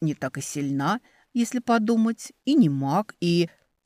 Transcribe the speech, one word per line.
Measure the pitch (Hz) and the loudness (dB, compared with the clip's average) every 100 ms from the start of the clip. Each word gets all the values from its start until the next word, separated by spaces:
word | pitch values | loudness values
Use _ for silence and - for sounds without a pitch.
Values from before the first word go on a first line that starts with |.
не | 160 | -6
так | 143 135 139 | -4 -8 -8
и | |
сильна, | - 147 143 139 143 233 _ _ _ | -10 -6 -4 -2 -2 -4 _ _ _
если | 240 233 247 | -4 -2 -2
подумать, | - 233 214 233 226 233 - - | 0 0 2 2 0 -2 -10 -10
и | - | 0
не | 294 175 | 4 4
маг, | 139 135 165 214 - | 4 0 -2 -2 -4
и, | 170 175 170 _ _ _ | 0 2 0 _ _ _